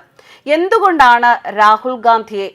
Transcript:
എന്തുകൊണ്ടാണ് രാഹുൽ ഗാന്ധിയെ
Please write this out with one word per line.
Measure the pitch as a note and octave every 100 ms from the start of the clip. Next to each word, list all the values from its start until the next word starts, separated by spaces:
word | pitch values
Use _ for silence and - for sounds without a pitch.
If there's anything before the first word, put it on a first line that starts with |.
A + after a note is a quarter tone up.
| _ _ _ - -
എന്തുകൊണ്ടാണ് | D#4 F#4 G#4+ F#4+ E4 B3+ A#3+ A#3+ A#3 - G3+
രാഹുൽ | G#3+ G#3+ B3+ B3+
ഗാന്ധിയെ | A3+ A3+ G#3+ G#3+ F#3+